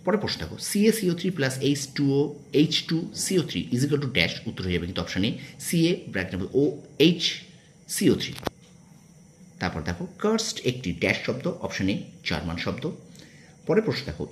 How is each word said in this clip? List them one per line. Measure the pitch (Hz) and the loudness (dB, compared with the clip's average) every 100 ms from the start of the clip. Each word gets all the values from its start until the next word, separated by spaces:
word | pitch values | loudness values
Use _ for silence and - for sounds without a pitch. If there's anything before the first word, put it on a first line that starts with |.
পরে | - 208 | 2 0
প্রশ্ন | 113 - | 0 -4
দেখো, | 82 - | -6 -8
সিএসিও | - 202 220 208 180 | -4 4 4 4 0
থ্রি | 170 185 | 0 -2
প্লাস | 156 131 131 | 0 0 2
এইচ | 139 143 - | 0 0 -2
টু | - 139 | 0 2
ও, | 139 147 - - | 4 2 -4 0
এইচ | 135 160 - | 4 4 2
টু | - 165 - | 0 -2 -2
সিও | - - 185 | -6 0 0
থ্রি | 143 87 - | 0 -4 -2
is | 120 | 0
equal | 143 143 | 2 2
to | 139 | 2
ড্যাশ। | 92 82 - 110 | 2 2 0 -8
উত্তর | - | -6
হয়ে | 92 | -2
যাবে | 87 85 | 0 -2
কিন্তু | 92 | -4
অপশন | 87 - | -4 0
এ, | 107 - - - | -2 -2 -12 -12
সিএ | - 170 165 190 - | -2 2 2 0 -4
ব্র্যাকেট | 98 90 | -4 -4
নেবে | 92 92 | -4 0
ওএইচ | 127 147 - - - 160 170 - - - - - - - | 2 2 0 -16 4 6 6 -2 -4 -14 -20 -20 -20 -8
সিও | - 175 | 2 4
থ্রি। | 104 - - - - - - - - - - - _ - - | 4 0 -6 -8 -10 -20 -20 -20 -20 -20 -20 -20 _ -20 -4
তারপর | 92 80 | -4 -2
দেখো, | 78 87 180 - | -6 -6 -8 -4
কার্স্ট | 214 226 - - | 0 0 -2 -2
একটি | 135 123 92 | -4 -2 -6
ড্যাশ | 82 98 - - | -2 0 0 -2
শব্দ, | - 175 - | -4 -4 -6
অপশন | 95 - 95 | -8 -2 0
এ, | 104 - - | -2 -6 -10
জার্মান | - 78 82 82 | -4 -4 -4 -4
শব্দ। | 98 92 147 - - - - - - - - | -4 -4 -6 -8 -18 -20 -20 -20 -20 -12 0
পরে | 180 | 2
প্রশ্ন | 220 123 - | 2 -4 -6
দেখো, | - - | -8 -4